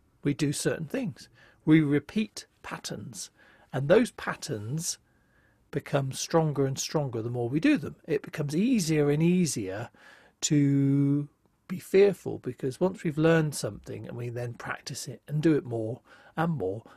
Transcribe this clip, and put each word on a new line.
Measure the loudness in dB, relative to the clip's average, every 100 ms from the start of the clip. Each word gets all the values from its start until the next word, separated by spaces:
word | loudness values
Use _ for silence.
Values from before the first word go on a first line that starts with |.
| _ _
we | -4
do | 0 -2
certain | -2 -2 -4 -4
things. | -6 -6 -8 -18 _ -20 _ 4
We | 6
repeat | 6 0 0 -4 -4 -8 -18 _
patterns, | -14 -12 -10 -10 -12 -14 -16 _ -20 _ -8
and | -4 4
those | 4 4
patterns | -4 -8 -8 -6 -6 -4 -6 -6 -10 _ _ _ _ _ _ _
become | -8 -2 -2 0
stronger | -6 0 2 2 2
and | 0 -2
stronger | -4 -2 -2 -4
the | -4
more | -4 -2
we | 0
do | 2 2
them. | -2 -12 -4
It | -4
becomes | -4 -6 -2 0
easier | 2 2 2 2 4
and | 4
easier | 4 4 2 -2 -6 -6 -10 _ -20 -20 _ -8
to | 0 4 4 4 4 4 4 0 -2 _ _ _ -10
be | -10
fearful, | 2 6 6 4 -8 -8
because | -8 -6 -6 -2
once | -2 0
we've | -4 2
learned | 4 4 2
something | -2 -8 -8 -12 -12 -10
and | -10
we | -8
then | -8 -8
practice | -10 -10 -10 -10 -12 -12
it | -14 -6
and | 2
do | 4 4
it |
more | 0 -4 -4 -6 _ -20 -12 -2
and | -2
more | 0 -4 -4 -10